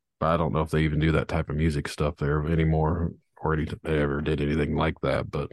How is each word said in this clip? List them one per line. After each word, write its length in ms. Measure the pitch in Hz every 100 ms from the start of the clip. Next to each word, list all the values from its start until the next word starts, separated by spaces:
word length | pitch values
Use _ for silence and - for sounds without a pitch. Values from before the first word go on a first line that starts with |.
| _ -
But 100 | 80
I 80 | 82
don't 160 | 80
know 80 | 76
if 100 | 78
they 120 | 78
even 160 | 78 76
do 140 | 80
that 160 | 76 -
type 220 | 82 78
of 60 | 73
music 320 | 80 73 -
stuff 280 | - 76 -
there 300 | 71 76 73
anymore, 640 | 82 80 78 78 85 85 - _ -
or 180 | 78
any, 120 | 78 76 -
they 180 | 80 78
ever 200 | 71 69
did 200 | 76 76
anything 360 | 73 76 73 76
like 240 | 80 78
that. 300 | 69 67 -
But 200 | 76 71